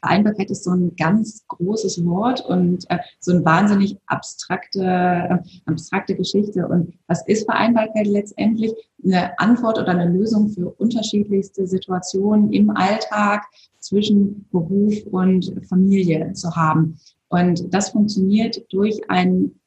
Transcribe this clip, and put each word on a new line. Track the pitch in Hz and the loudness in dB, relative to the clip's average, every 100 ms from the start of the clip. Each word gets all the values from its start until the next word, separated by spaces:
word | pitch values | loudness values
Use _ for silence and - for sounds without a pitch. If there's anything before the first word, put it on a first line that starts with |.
Vereinbarkeit | 120 175 208 208 190 | 2 2 2 0 -6
ist | 196 | -6
so | - | -2
ein | 180 175 - | 0 0 -2
ganz | 160 214 220 - _ | 0 0 0 -8 _
großes | - 175 220 202 175 | -6 -4 -2 -4 -2
Wort | 170 175 233 254 | -2 0 -2 -4
und, | - 185 180 180 - | -2 0 0 -2 -4
äh, | 175 - _ | -6 -6 _
so | - | 0
eine | 175 | 0
wahnsinnig | 160 165 208 202 196 - - | 4 2 4 2 0 -4 -8
abstrakte, | - - - - 185 - 196 | -8 -8 -16 -8 -8 -6 -4
äh, | 185 180 180 175 175 180 - - - | 0 0 2 0 0 -2 -2 -16 -6
abstrakte | 160 - 190 - - | -6 -4 -6 -4 -4
Geschichte. | 180 202 208 185 165 | 0 0 0 -2 0
Und | 175 165 - _ | 0 -2 -8 _
was | 170 - | -4 0
ist | 214 | -2
Vereinbarkeit | 214 - 214 233 220 220 208 | 0 0 2 2 0 -2 0
letztendlich? | 202 202 - 214 220 220 220 - _ | 0 -4 -2 -2 0 -2 -4 -14 _
Eine | 175 180 175 - | 0 0 0 -2
Antwort | 190 240 226 220 | 2 2 2 -2
oder | - | 0
eine | 180 170 | 0 2
Lösung | 180 220 214 208 | 2 2 2 0
für | - 175 | -2 -8
unterschiedlichste | - 220 240 214 208 202 196 185 - 185 | -2 -2 0 -2 -2 0 -2 -2 -6 -4
Situationen | 185 - 185 - 190 202 214 208 | -4 -4 -6 -4 -2 2 4 4
im | 202 208 | 4 2
Alltag | 208 196 220 - 208 208 208 - _ _ _ | 2 0 0 -2 -2 0 -2 -6 _ _ _
zwischen | - 196 208 208 202 - - | -2 -2 2 2 2 -2 -6
Beruf | 180 165 196 208 208 - | -4 -2 0 2 0 -4
und | 185 185 185 175 - - | 0 2 2 0 -8 -2
Familie | 185 190 196 180 156 160 | 2 4 4 2 0 -2
zu | - 170 165 | -8 -8 -2
haben. | 160 160 160 - _ _ _ | 2 2 0 -2 _ _ _
Und | 175 180 170 180 | 0 2 0 -2
das | 190 202 | -2 -2
funktioniert | 214 208 - 190 208 233 - - | 0 0 2 2 2 0 -4 -8
durch | 185 208 214 - | -2 -2 0 0
ein | 185 180 185 190 - | 2 2 2 0 -4